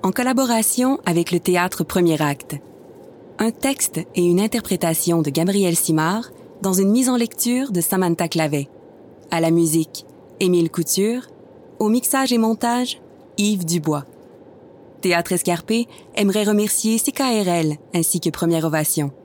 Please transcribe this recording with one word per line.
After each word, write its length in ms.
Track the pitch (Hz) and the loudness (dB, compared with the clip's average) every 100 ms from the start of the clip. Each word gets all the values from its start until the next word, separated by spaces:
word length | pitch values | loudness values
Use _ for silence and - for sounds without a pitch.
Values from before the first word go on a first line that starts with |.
en 80 | 185 | -2
collaboration 880 | 190 254 254 262 226 220 - 254 277 - | 0 0 0 2 2 2 0 0 0 0
avec 240 | 170 170 | 0 0
le 80 | 175 | 0
Théâtre 460 | 175 180 180 - | 2 2 0 -2
Premier 360 | 165 190 175 156 | -2 2 2 2
Acte. 360 | 151 139 - 143 - - - - - - - - | 0 -2 -8 -14 -14 -20 -20 -20 -20 -20 -20 -4
Un 140 | 220 | -4
texte 480 | 226 269 277 - - 180 - | -2 -4 -2 -4 -4 -6 0
et 80 | |
une 160 | 175 175 | 2 4
interprétation 840 | 214 233 - 185 170 160 - 170 | 2 -2 -4 -2 0 0 0 2
de 80 | 151 | 2
Gabriel 460 | 143 170 202 190 170 | 0 0 2 2 0
Simard 560 | - 156 160 208 240 - - - | 0 0 2 -2 -6 -16 -20 -6
dans 120 | 190 | -2
une 180 | 185 196 | 2 2
mise 180 | 226 254 | 2 2
en 60 | |
lecture 560 | 247 233 - 240 247 269 | 0 -2 -2 -2 0 -2
de 100 | 180 | -2
Samantha 460 | 165 190 185 165 170 | -2 0 0 0 0
Clavet. 420 | 165 156 147 139 - - - - - - | 0 0 -2 -4 -12 -20 -20 -20 -20 -6
À 100 | 170 | 0
la 120 | 165 | 2
musique, 520 | 165 165 160 160 - - - - - | 4 4 2 -2 -8 -18 -20 -20 -2
Émile 320 | 190 175 165 | 2 2 2
Couture. 560 | - 165 - 202 247 - - - - - - | -2 -2 0 0 -2 -8 -20 -20 -20 -20 -4
Au 100 | 214 | 0
mixage 440 | 233 - 269 262 | 0 0 0 2
et 60 | 240 | 2
montage, 600 | 220 226 240 240 247 - - - - - | 0 0 0 -2 -2 -8 -16 -20 -14 -2
Yves 260 | 208 208 | -2 0
Dubois. 420 | 165 175 151 147 135 - - - - - - - - - | -2 -2 -2 -4 -6 -20 -20 -20 -20 -20 -20 -20 -20 -6
Théâtre 280 | 190 170 170 | 0 0 0
Escarpé 560 | 180 - 170 - 226 233 - - - | -2 -2 -4 -2 -2 -2 -10 -10 -2
aimerait 260 | 202 196 | 0 2
remercier 560 | 208 208 214 - 220 226 | 0 0 0 -2 0 0
C 140 | - | -2
K 80 | - | -2
R 280 | 269 226 190 | -2 0 0
L 280 | 175 160 147 - | 0 0 -4 -4
ainsi 240 | 180 165 175 | -2 0 0
que 120 | 165 | -2
Première 340 | - 170 165 | -2 0 0
Ovation. 480 | 160 156 151 - 143 135 | 0 0 -2 -2 -4 -6